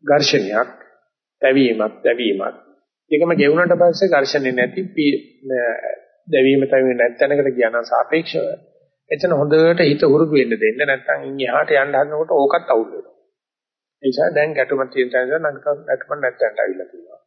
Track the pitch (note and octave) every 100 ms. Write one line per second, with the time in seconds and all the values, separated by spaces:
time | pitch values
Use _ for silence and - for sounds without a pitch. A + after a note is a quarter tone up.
0 | - C#3+ C#3+ G#2+ F#2+ G#2 B2 - - _
1 | _ _ _ _ C3+ C3+ B2+ A2 G#2+ -
2 | - A#2+ A#2 G2 A2 - _ _ _ _
3 | _ D3+ E3+ D#3+ C#3+ D#3+ F3 E3+ F3 E3
4 | F#3+ D3+ C3+ D3+ C3 B2+ B2 F#3 F#3 -
5 | D3 C3 - _ C3+ B2+ A#2+ - - -
6 | _ _ - C#3+ C3 C3+ C3+ C3+ C3 A#2+
7 | A#2+ A#2+ C#3 C#3+ C#3 B2 A2+ A#2+ A#2 A#2+
8 | B2 D#3 E3 - E2 - _ _ _ _
9 | _ D3+ F3 D3+ D3 D#3 E3 E3+ D#3+ D3
10 | D#3 D3 D#3+ D3+ B2 A2 A2 A#2+ D3 C3+
11 | - C#3+ C#3 C#3 B2+ B2+ D#3 D3 C#3 C#3
12 | C#3 D3+ D#3 E3 C#3 E3 - A#2 A2+ -
13 | - _ _ _ _ _ _ _ _ _
14 | C#3 B2+ E3+ D3+ D3+ D3+ B2+ C3+ C3 C3+
15 | B2 B2+ B2+ D#3 D#3 C#3+ D3+ D3 - C3+
16 | - D3 C3 B2 A2+ G#2+ G2+ F#2 F2+ -
17 | E4+ -